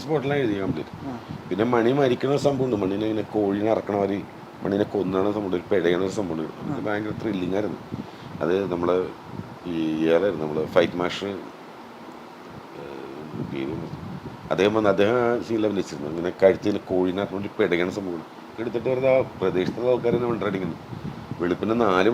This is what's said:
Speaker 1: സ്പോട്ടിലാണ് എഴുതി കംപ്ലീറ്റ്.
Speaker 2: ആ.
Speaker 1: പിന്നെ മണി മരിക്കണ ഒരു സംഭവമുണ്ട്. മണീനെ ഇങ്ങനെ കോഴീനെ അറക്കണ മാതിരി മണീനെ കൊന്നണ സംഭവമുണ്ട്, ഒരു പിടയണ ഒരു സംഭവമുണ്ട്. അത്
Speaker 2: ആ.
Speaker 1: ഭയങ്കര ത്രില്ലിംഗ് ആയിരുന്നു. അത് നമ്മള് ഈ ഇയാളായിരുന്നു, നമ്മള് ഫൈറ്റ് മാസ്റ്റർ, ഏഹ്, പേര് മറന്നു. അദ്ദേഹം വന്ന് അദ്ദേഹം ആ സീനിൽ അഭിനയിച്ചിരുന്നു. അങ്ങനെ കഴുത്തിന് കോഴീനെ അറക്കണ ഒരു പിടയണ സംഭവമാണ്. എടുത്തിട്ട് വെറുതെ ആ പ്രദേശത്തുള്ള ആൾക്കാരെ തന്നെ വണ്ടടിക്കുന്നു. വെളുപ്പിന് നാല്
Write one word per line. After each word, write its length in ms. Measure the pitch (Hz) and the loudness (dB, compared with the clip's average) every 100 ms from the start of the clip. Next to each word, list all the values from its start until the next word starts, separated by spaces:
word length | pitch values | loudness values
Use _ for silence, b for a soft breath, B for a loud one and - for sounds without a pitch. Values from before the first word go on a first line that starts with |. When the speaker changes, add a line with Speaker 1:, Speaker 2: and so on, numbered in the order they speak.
Speaker 1:
സ്പോട്ടിലാണ് 360 | 127 151 139 143 | 0 0 2 2
എഴുതി 140 | 120 101 | 2 0
കംപ്ലീറ്റ്. 280 | 92 78 - - - | 0 -2 -6 -10 -10
Speaker 2:
ആ. 40 | 120 - - - | -10 -10 -10 -4
Speaker 1:
പിന്നെ 160 | 92 117 | 0 4
മണി 180 | 120 113 139 | 4 4 6
മരിക്കണ 300 | 131 120 135 143 | 4 4 2 2
ഒരു 60 | 143 | 2
സംഭവമുണ്ട്. 300 | 135 131 104 | 2 0 2
മണീനെ 240 | 95 101 110 | 0 0 -2
ഇങ്ങനെ 160 | 107 101 | -2 -2
കോഴീനെ 360 | 107 101 101 107 | 0 2 2 2
അറക്കണ 220 | 104 - 101 | 2 2 0
മാതിരി 160 | 98 98 - - - - | 2 0 -6 -14 -16 -8
മണീനെ 220 | 90 101 104 | -2 0 2
കൊന്നണ 300 | 104 90 95 101 | 0 2 2 2
സംഭവമുണ്ട്, 220 | 104 98 90 | 0 0 -2
ഒരു 60 | 82 | 2
പിടയണ 280 | 98 85 90 95 | 2 4 2 0
ഒരു 60 | 101 | -2
സംഭവമുണ്ട്. 360 | 92 80 76 - | -4 -4 -6 -8
അത് 180 | - 139 | -6 -4
Speaker 2:
ആ. 80 | 107 | -2
Speaker 1:
ഭയങ്കര 280 | 104 107 - | -2 -4 -4
ത്രില്ലിംഗ് 340 | 113 98 87 98 | -2 -2 0 0
ആയിരുന്നു. 220 | 104 - - - B B B - | -2 -4 -8 -10 B B B -2
അത് 120 | 78 95 95 | 2 2 2
നമ്മള് 220 | 87 87 90 90 - - - - - 87 | 0 2 2 0 -8 -14 -14 -12 -12 -6
ഈ 40 | 82 80 78 | -2 0 2
ഇയാളായിരുന്നു, 400 | 80 82 101 80 | 4 4 4 0
നമ്മള് 200 | 78 78 76 92 | -2 -2 2 4
ഫൈറ്റ് 220 | 85 87 | 4 2
മാസ്റ്റർ, 260 | 87 - 101 95 - - - - - - - - - - - - - - | -2 -2 -6 -6 -10 -16 -18 -18 -18 -16 -16 -16 -18 -18 -16 -16 -16 -14
ഏഹ്, 600 | 71 67 69 69 78 - - | -12 -12 -12 -12 -10 -8 -6
പേര് 180 | 67 67 | -4 -4
മറന്നു. 160 | 82 78 - - - - - - | -6 -8 -10 -12 -12 -12 -12 -2
അദ്ദേഹം 200 | 80 101 110 | 4 4 6
വന്ന് 120 | 104 | 4
അദ്ദേഹം 240 | 95 101 123 120 | 4 4 4 2
ആ 20 | 120 - | 0 0
സീനിൽ 180 | 113 107 | 0 2
അഭിനയിച്ചിരുന്നു. 380 | 98 87 76 73 | 0 -2 -6 -6
അങ്ങനെ 180 | 82 87 - | -2 -2 6
കഴുത്തിന് 380 | 95 85 104 101 - | 6 6 2 0 0
കോഴീനെ 320 | 92 92 95 | 2 2 2
അറക്കണ 160 | 101 95 | -2 -4
ഒരു 80 | 98 - | -6 0
പിടയണ 320 | 95 85 90 98 | 2 4 2 -2
സംഭവമാണ്. 280 | 95 85 80 - - - | -6 -8 -10 -16 -16 -8
എടുത്തിട്ട് 280 | 117 113 120 | -4 -2 -2
വെറുതെ 200 | 127 131 | 2 4
ആ 60 | 131 117 - | 4 2 0
പ്രദേശത്തുള്ള 460 | 95 90 90 104 123 | 0 2 0 0 2
ആൾക്കാരെ 220 | 120 117 117 | 2 2 2
തന്നെ 140 | 120 | 0
വണ്ടടിക്കുന്നു. 460 | 110 101 95 87 80 - - - - - - | 0 0 -2 -4 -6 -10 -10 -10 -10 -10 -4
വെളുപ്പിന് 340 | 90 90 101 120 | 0 0 0 2
നാല് 280 | 110 92 101 | 4 6 6